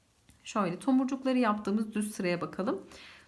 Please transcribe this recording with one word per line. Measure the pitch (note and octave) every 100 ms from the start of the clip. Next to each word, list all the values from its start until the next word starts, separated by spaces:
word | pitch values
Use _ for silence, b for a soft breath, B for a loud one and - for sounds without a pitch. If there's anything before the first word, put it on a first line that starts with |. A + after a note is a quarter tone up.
| _ _ _ _
şöyle | - A3 F#3 F3+
tomurcukları | - C4 C4 C4+ C4 B3+
yaptığımız | A#3 G#3 - G#3 A3
düz | G#3+ G#3 -
sıraya | F3+ F3
bakalım. | F3 - A3+ F#4+ - B B B